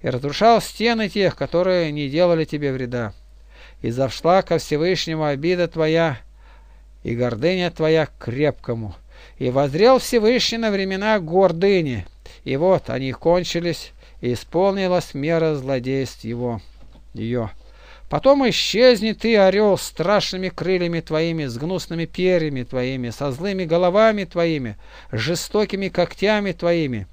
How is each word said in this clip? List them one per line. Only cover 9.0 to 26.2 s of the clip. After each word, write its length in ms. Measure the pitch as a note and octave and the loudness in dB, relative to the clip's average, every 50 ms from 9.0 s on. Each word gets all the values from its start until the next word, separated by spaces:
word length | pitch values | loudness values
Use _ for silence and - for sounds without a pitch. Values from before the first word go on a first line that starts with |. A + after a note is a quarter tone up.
| - - - - - - - - | -20 -20 -20 -20 -20 -20 -10 -4
И 120 | C3 B2+ | -4 0
воззрел 480 | B2 C3+ C#3+ C#3+ C3+ D#3+ G#3 B3 C4 B3 | 0 0 0 0 2 4 6 6 6 6
Всевышний 600 | - - - A#3+ G#3 A3 B3 A#3+ - - A#3 A3+ | 4 2 0 2 4 4 4 4 2 0 -2 -2
на 120 | A3+ A3 | -2 -2
времена 480 | G3+ G3 G3 F#3+ F#3+ F#3+ G3 G#3+ A3 G#3 | 0 -2 -2 -2 -4 -2 0 0 0 0
гордыни, 880 | E3+ D#3 E3 F#3 G3 F3+ E3+ E3 F#3 G3 G3+ F#3 E3 C#3+ B2 G#2 E2+ - - - - - - - - | 0 0 2 4 4 4 4 2 2 4 4 4 2 0 -4 -6 -8 -10 -16 -20 -20 -20 -20 -14 -6
и 120 | - C3 | -4 -2
вот 340 | C3+ D#3+ F#3 F#3+ D#3 - - | 0 2 2 2 2 0 -4
они 200 | A#2+ B2+ C3+ C3 | -6 -4 -4 -6
кончились, 800 | B2 - - E3 E3+ F3+ F3 E3 - E3+ E3+ F3 E3 - - - - - - - - - | -8 -2 2 2 2 2 0 -2 -4 -4 -2 -4 -6 -6 -10 -16 -20 -20 -20 -20 -18 -6
и 140 | - A#2+ B2 | -4 -4 -4
исполнилась 760 | A2+ - - - E3 F#3 G3 G3 G3 F#3+ F#3 F3+ F3+ - - - | -4 -6 -4 0 2 2 2 2 0 0 0 0 0 -2 -4 -8
мера 440 | C#3+ C3+ D#3 E3+ E3 E3 D#3+ D3+ | -6 -2 0 0 2 2 0 0
злодейств 640 | C#3+ B2+ C3 C3+ B2+ A#2+ B2+ C3+ C3+ C3+ B2 - - - | -2 -2 -2 -4 -2 -2 -2 -2 -2 -2 -4 -8 -12 -10
его, 380 | A2 A#2 A#2+ B2 A#2+ A#2 G#2 - - - - - - - - - - - | -8 -6 -4 -4 -4 -6 -6 -10 -14 -20 -20 -20 -20 -20 -20 -20 -18 -12
её. 380 | - G#2+ A2+ A#2+ B2 A2+ G#2 - - - - - - - - - - - - - | -8 -6 -4 -2 -2 -4 -4 -8 -12 -18 -20 -20 -20 -20 -20 -20 -20 -12 -6 -6
Потом 340 | D3+ - C4+ C#4 C#4+ C4+ A#3 | 2 4 4 4 6 4 2
исчезни 640 | E3 - - - - G3+ B3 B3+ B3 G3+ G3+ A3+ G#3 | 0 0 -2 -2 2 6 6 6 6 6 2 -4 -4
ты, 240 | - - A3 A#3 G#3 | -2 0 2 4 6
орёл, 400 | G3 F#3+ F#3 G3+ G#3+ G#3 F#3+ D#3+ | 6 6 6 4 4 4 2 2
страшными 720 | - - - - D#3 F3 G#3 G3+ - - - F#3 F#3 F#3 | -2 -8 -6 -4 0 2 2 2 0 -2 -6 -6 -6 -6
крыльями 500 | F3+ - - F3 F#3+ F3+ F3 E3+ E3+ E3 | -6 -4 -2 0 0 0 0 -2 -2 -4
твоими, 460 | D#3+ - D#3+ D#3 E3 E3+ E3 E3 D3+ | -4 -2 -2 0 0 0 -2 -2 -4
с 100 | C3+ A#2 | -4 -6
гнусными 480 | A#2 C#3+ E3+ F#3 F3 - - E3 E3 E3 | -6 -4 -4 -4 -4 -6 -6 -6 -6 -6
перьями 580 | D#3 - - F3+ F#3 F#3 F3 D#3+ D3+ C#3 C3 A#2+ | -6 -4 0 2 2 4 2 2 0 -2 -4 -6
твоими, 460 | - - B2+ B2 B2+ C3+ C3 B2 A#2+ | -4 -4 -2 -2 -2 -2 -4 -4 -6
со 240 | A2+ - C#3 C#3+ B2+ | -6 -4 -4 -4 -4
злыми 320 | C3 E3+ G3+ G3 F#3+ F#3 | -4 -4 -4 -4 -4 -2
головами 600 | D#3+ E3 F3 F3+ F3+ F3 G#3 A3 A3+ G#3+ G#3 F#3+ | 0 2 2 2 4 4 4 4 4 4 0 -4
твоими, 520 | E3 - F3 E3+ E3+ D#3+ D3 C3 A2+ G2 - - - - - - - | -4 -2 0 0 0 0 -2 -4 -6 -10 -12 -18 -20 -20 -20 -14 -8
с 60 | - | -6
жестокими 720 | A2 A2 C#3+ F3 E3 - - - G#3 G#3+ G3+ - G3 G3 F#3 | -4 -2 -2 -4 -4 -6 -2 0 0 0 0 -2 -4 -6 -4
когтями 640 | - - F3 E3 - - | 0 0 -2 -2 -2 -2